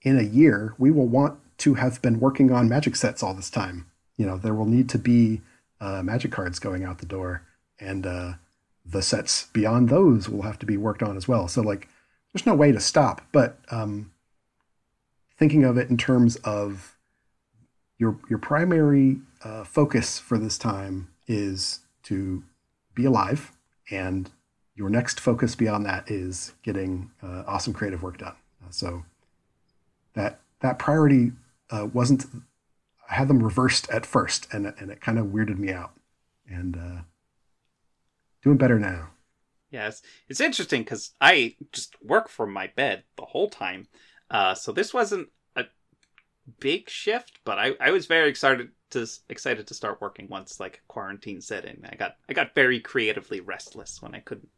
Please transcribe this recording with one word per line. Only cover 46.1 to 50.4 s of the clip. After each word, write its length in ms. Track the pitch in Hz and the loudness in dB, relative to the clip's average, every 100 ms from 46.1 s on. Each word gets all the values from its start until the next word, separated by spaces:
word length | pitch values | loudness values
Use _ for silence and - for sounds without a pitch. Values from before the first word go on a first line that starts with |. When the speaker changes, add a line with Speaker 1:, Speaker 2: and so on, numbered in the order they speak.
| _ _ _ - 120 | _ _ _ -20 -8
Speaker 2:
big 300 | 135 175 - | -4 -4 -6
shift, 500 | - - 226 - - - | -10 -4 -4 -6 -16 -8
but 140 | 98 | -2
I, 140 | 120 135 | -2 0
I 120 | 131 | 0
was 160 | 185 - | 0 0
very 220 | 165 151 | 2 2
excited 400 | 139 139 127 120 _ _ | 2 0 0 -4 _ _
to 140 | 131 | -8
s-, 160 | 113 - _ | -8 -12 _
excited 380 | - - 117 104 | -10 -6 -6 -8
to 80 | - | -10
start 260 | 107 98 | -10 -8
working 260 | 101 - 98 | -12 -14 -16
once, 320 | 98 | -16